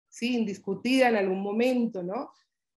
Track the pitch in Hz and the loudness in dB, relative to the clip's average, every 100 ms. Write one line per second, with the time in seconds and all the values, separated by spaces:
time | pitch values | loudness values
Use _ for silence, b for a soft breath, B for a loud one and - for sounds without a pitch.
0 | _ - 240 247 202 190 - 190 240 262 | _ -6 -2 0 -2 -4 -6 -4 0 4
1 | 247 214 190 190 202 214 254 254 226 196 | 4 4 2 -2 -2 0 2 2 0 -4
2 | 175 220 - b _ _ _ _ | -6 -8 -10 b _ _ _ _